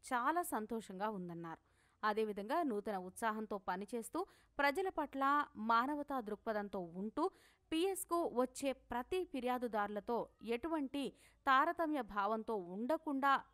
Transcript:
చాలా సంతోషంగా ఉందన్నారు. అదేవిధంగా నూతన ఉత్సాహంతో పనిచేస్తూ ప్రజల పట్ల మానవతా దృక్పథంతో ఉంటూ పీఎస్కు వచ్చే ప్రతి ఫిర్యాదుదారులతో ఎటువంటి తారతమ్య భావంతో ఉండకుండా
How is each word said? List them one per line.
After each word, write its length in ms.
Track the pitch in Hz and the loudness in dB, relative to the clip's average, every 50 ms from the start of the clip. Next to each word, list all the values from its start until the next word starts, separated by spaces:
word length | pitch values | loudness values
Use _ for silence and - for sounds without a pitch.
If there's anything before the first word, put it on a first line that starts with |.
| _ - | _ 0
చాలా 320 | 269 247 240 277 320 339 349 - - | 0 2 2 4 2 2 0 0 -2
సంతోషంగా 560 | 233 214 214 240 226 208 - 196 185 196 214 220 196 | -2 -2 -2 -4 -6 -6 -6 -6 -4 -4 -2 -2 -4
ఉందన్నారు. 440 | 180 175 170 170 170 165 165 - _ _ _ _ _ _ _ _ - | -6 -6 -8 -8 -8 -8 -10 -12 _ _ _ _ _ _ _ _ 0
అదేవిధంగా 560 | 214 214 208 220 214 208 196 202 214 269 330 349 294 | 2 2 2 2 0 0 -4 -2 0 2 2 2 2
నూతన 280 | 220 202 202 220 214 190 180 185 | 0 0 -2 -2 -4 -4 -4 -8
ఉత్సాహంతో 480 | 185 - - 226 214 220 220 214 214 202 - - | -8 -2 0 0 0 0 -4 -4 -6 -6 -2 -4
పనిచేస్తూ 500 | 180 185 202 208 - 240 220 - - 302 381 - - - _ _ _ - | -4 -4 -4 -4 -6 -6 -6 -4 -4 -4 -4 -4 -6 -20 _ _ _ 4
ప్రజల 300 | 277 277 277 311 381 381 - - | 4 4 4 4 0 0 0 -2
పట్ల 260 | 302 269 - 269 269 269 285 294 285 - - - 214 226 | -4 -2 -2 0 2 4 4 4 2 0 -4 -8 0 4
మానవతా 460 | 233 226 240 269 302 294 294 - 285 269 220 202 | 4 4 4 4 0 -2 -4 -4 -4 -4 -2 -4
దృక్పథంతో 520 | 214 202 _ 233 220 208 202 202 185 202 180 170 165 180 | -6 -6 _ -2 -2 -2 -2 -4 -4 -6 -6 -6 -6 -6
ఉంటూ 240 | 190 220 - - 302 381 - - - - _ _ _ _ - | -6 -4 -2 0 0 0 0 -4 -20 -20 _ _ _ _ 0
పీఎస్కు 460 | 320 339 392 392 349 - - 339 339 339 - - 233 | 0 2 2 0 -2 -4 -2 0 0 0 0 2 2
వచ్చే 320 | 254 262 - - - 277 254 262 - _ | 0 0 0 -2 -2 -2 -2 -2 -6 _
ప్రతి 280 | - 240 254 - - 370 359 311 - | -4 -4 -4 -2 -2 -2 -2 -2 -4
ఫిర్యాదుదారులతో 840 | 269 233 247 247 247 233 240 208 214 202 208 208 208 196 - 240 226 170 - _ _ - 208 233 | -4 -2 0 -2 0 -2 -2 0 0 0 0 -2 -4 -2 0 0 0 -2 -2 _ _ -6 -4 -4
ఎటువంటి 480 | 240 - 330 330 320 285 254 - 285 277 214 - - - - _ _ _ - | -2 -2 -2 0 0 -2 -2 -2 -4 -4 -4 -6 -10 -20 -20 _ _ _ 4
తారతమ్య 520 | 269 262 294 320 339 - 339 302 302 294 240 196 202 | 6 6 6 4 2 0 0 0 0 0 -2 -2 -2
భావంతో 400 | 208 196 202 220 220 220 - 233 208 180 170 185 | -2 0 0 0 0 -2 -2 -4 -4 -4 -6 -6
ఉండకుండా 580 | 196 226 247 311 320 320 311 285 269 262 277 277 247 - - | -6 0 0 0 0 0 -2 -2 2 4 4 4 4 2 -4